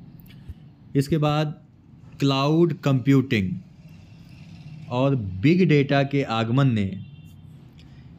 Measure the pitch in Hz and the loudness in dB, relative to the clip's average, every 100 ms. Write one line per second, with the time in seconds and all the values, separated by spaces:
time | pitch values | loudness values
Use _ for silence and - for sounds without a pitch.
0 | - - - - - - - - - 143 | -20 -20 -20 -20 -20 -20 -20 -20 -6 -4
1 | 139 160 151 147 156 - - - - - | -2 -2 0 -2 -4 -8 -18 -20 -20 -20
2 | - - 139 135 143 160 170 147 143 131 | -20 -4 -2 0 0 2 2 0 0 0
3 | 117 135 123 110 92 - - - - - | 4 2 2 0 -2 -6 -12 -20 -20 -20
4 | - - - - - - - - - 123 | -20 -20 -20 -20 -20 -20 -20 -20 -8 -2
5 | 139 135 98 92 139 180 175 147 139 139 | 0 0 -4 0 2 4 4 2 2 0
6 | 135 139 135 113 113 131 139 110 98 95 | 0 -2 -2 -2 0 2 2 0 -2 -6
7 | - - - - - - - - - - | -14 -20 -20 -20 -20 -20 -20 -20 -20 -20
8 | - | -20